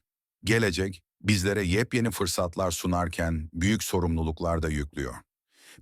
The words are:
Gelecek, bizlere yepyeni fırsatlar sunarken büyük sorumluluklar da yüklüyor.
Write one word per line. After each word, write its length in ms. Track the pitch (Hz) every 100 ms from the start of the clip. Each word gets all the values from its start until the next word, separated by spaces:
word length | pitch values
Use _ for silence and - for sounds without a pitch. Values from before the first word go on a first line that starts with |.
| _ _ _ _
Gelecek, 600 | 87 113 107 85 95 95 _ _
bizlere 420 | 98 104 92 101
yepyeni 480 | 90 98 120 123 117
fırsatlar 600 | - 90 - 90 95 95
sunarken 760 | 87 92 87 85 - 82 80 78
büyük 300 | 85 95 107
sorumluluklar 800 | - 117 87 82 78 80 87 85
da 80 | 80
yüklüyor. 460 | 76 71 71 65 58 - _ _ _ - -